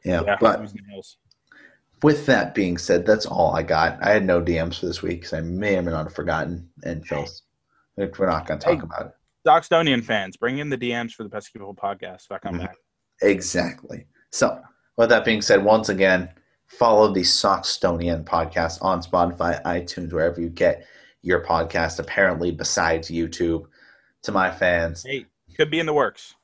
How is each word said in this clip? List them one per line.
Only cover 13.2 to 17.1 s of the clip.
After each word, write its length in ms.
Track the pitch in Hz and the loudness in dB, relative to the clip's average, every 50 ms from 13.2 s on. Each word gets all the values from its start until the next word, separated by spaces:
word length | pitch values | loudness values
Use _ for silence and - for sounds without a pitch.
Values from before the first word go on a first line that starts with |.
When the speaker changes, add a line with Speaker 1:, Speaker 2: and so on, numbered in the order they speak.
Speaker 1:
Exactly. 840 | - 104 98 90 - - - 87 87 - - - - - - - - _ _ _ _ _ | 2 2 2 2 -2 -4 -2 -2 -2 -2 -6 -12 -16 -16 -16 -16 -16 _ _ _ _ _
So, 300 | - - - 156 - - - - _ _ _ _ _ | -2 0 0 0 0 -4 -14 -20 _ _ _ _ _
with 120 | - 117 113 | 2 4 6
that 140 | 120 110 - | 4 4 4
being 160 | 120 110 107 | 2 0 0
said, 220 | 104 - 110 98 98 | 4 4 4 6 6
once 240 | 107 110 110 107 - | 6 4 4 4 0
again, 400 | 101 92 98 95 92 90 87 87 - _ _ _ _ _ _ | 0 2 4 4 4 2 0 -6 -12 _ _ _ _ _ _
follow 460 | _ - - 123 117 110 107 107 107 | _ -2 2 4 6 8 8 6 6